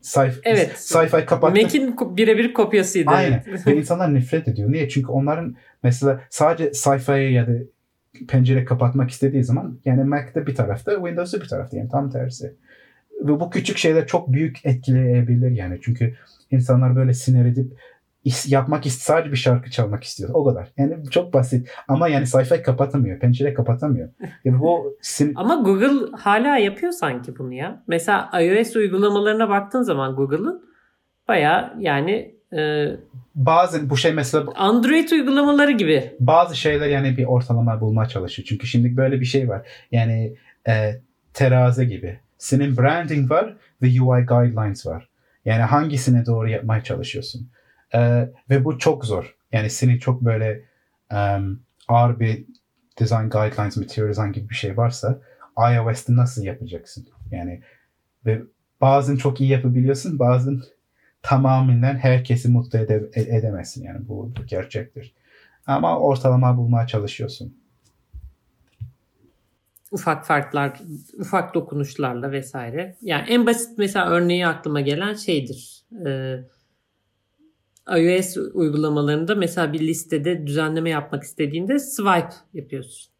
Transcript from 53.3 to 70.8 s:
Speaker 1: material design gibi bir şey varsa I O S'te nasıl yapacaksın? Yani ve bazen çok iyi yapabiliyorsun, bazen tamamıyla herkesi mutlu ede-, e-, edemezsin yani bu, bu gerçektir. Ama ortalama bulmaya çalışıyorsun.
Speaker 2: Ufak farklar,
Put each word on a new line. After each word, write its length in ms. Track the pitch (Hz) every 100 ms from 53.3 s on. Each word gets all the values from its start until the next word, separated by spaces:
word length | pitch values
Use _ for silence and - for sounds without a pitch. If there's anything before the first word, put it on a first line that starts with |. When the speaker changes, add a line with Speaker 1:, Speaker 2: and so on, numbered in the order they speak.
| 107 107 - 104 110
Speaker 1:
material 320 | - - 107
design 220 | 104 104
gibi 180 | 95 104
bir 60 | -
şey 220 | 101 95
varsa 420 | 120 123 104 - _ _ - -
I 220 | 127 120
O 140 | 113
S'te 220 | 117 - 120
nasıl 280 | 123 -
yapacaksın? 640 | 98 87 85 85 - - - _ -
Yani 300 | 87 87 87 _ _ _ _ _ _ 113
ve 160 | 110 - _ _ _
bazen 340 | 131 139 131 139
çok 260 | 139 127
iyi 80 | 135
yapabiliyorsun, 720 | 131 123 123 131 139 185 147
bazen 420 | 123 127 131 135 - _ _ _ _ _
tamamıyla 720 | - 135 135 131 131 120 131 131
herkesi 520 | 131 127 127 120 123
mutlu 300 | 120 120 113
ede-, 300 | 107 107 101
e-, 240 | 117 110 117
edemezsin 460 | 107 95 - -
yani 240 | 87 92 -
bu, 260 | 98 - -
bu 60 | -
gerçektir. 680 | 92 - 110 110 - - _ _ _ _ _ -
Ama 320 | 139 156 165
ortalama 580 | 147 131 131 127 127 123
bulmaya 300 | 117 120 120
çalışıyorsun. 720 | 107 101 - 113 - - _ _ _ _ _ _ - - _ _ _ _ _ - _ _ _ _ _ _ _ _ _ _
Speaker 2:
Ufak 340 | 202 - 156 -
farklar, 560 | 147 139 147 139 -